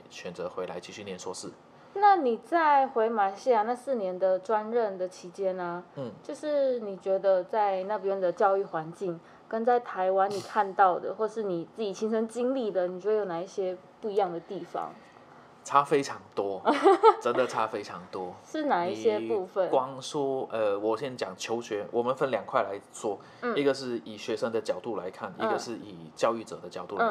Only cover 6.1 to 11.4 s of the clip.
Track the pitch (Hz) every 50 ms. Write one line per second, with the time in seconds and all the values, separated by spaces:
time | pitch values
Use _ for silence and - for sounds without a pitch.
6.1 | 98 - - - 302 - - 302 294 285 277 262 254 240 220 202 196 180 - 196
7.1 | 190 196 185 196 190 185 180 185 - 220 208 202 196 185 185 196 214 208 185 196
8.1 | 196 196 185 175 175 - 220 190 196 196 196 175 - 165 156 160 165 - 208 185
9.1 | 170 165 - - - - - - - 226 226 240 247 240 240 - - - 185 190
10.1 | 190 190 190 202 208 190 - - - 220 202 196 185 - 202 185 170 - - -
11.1 | 196 196 220 214 214 233